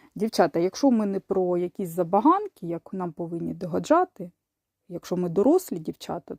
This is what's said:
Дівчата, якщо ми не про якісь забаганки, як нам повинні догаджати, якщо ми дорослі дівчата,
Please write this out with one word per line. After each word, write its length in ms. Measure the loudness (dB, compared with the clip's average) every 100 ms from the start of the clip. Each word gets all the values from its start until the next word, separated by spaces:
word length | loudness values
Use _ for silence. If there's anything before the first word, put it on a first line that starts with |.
| _
Дівчата, 440 | -6 -4 2 2 2
якщо 320 | -2 2 4
ми 160 | 4 0
не 140 | -4
про 360 | -2 -2 0 0
якісь 320 | -2 -6 -6
забаганки, 760 | -2 0 4 4 2 0 -10 -8
як 260 | -8 -8
нам 200 | -8 -8
повинні 420 | -8 -8 -6 -6
догаджати, 760 | -6 -4 -4 4 4 4 _ -16 _ _ _ _ _ _
якщо 280 | -14 -6 -4
ми 120 | 0
дорослі 500 | 2 4 4 2 -8
дівчата, 580 | -8 -10 -8 -8 -8